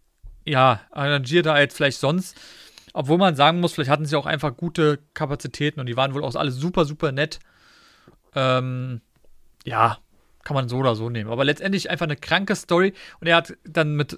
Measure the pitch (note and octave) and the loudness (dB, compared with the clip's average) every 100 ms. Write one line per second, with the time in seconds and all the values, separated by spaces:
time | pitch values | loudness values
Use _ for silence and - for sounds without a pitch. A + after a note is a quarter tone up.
0 | _ _ - - - C3+ C3 A2 - - | _ _ -20 -12 -2 4 4 4 -4 -6
1 | C#3+ C#3+ B2+ E3+ D#3 D3 C#3 - C#3 - | -2 -2 2 2 4 4 2 2 -2 0
2 | C3+ F3 F#3 - - - - - - - | 0 0 -4 -12 -20 -20 -20 -20 -12 -6
3 | C3+ E3+ F#3+ C#3 D3 F3 F3 - C3+ D3 | 2 4 4 6 4 4 0 0 0 0
4 | D3+ D3+ - D3+ D3+ - E3+ - D3+ D3 | 0 -2 -2 -2 -4 -4 -6 2 2 2
5 | _ - D3 C#3+ C3+ - D3 D3+ B2+ A#2 | _ -6 -4 -4 -8 -4 -4 -4 -6 -2
6 | C3+ C3+ C3 A#2+ D3 B2+ E3+ F#3 D3 D3+ | -2 -2 -4 -2 -4 -2 -2 0 0 0
7 | D#3 C3+ D#3 - _ _ _ _ _ _ | -4 -2 -4 -6 _ _ _ _ _ _
8 | _ _ _ C#3 C3 B2+ B2+ B2+ B2+ A#2+ | _ _ _ -2 0 0 -2 -6 -8 -10
9 | _ _ - - - _ - A2 A2+ A2 | _ _ -20 -20 -20 _ -6 2 2 0
10 | _ _ _ _ - C#3 B2 B2 C3 A2 | _ _ _ _ -4 -4 -2 0 0 0
11 | A#2 A#2 G#2+ A#2+ C3+ D3+ F#3+ F#3+ - F3 | -4 -6 -6 -2 0 0 -2 -4 -4 -4
12 | E3 D3 - F3 G3 G3 - F3 F#3+ - | -4 -6 -2 -2 0 -4 0 2 2 -2
13 | - - E3 E3+ E3 - - D#3+ D3+ D3 | -20 -6 2 2 2 -14 -6 -2 0 0
14 | C#3+ | -4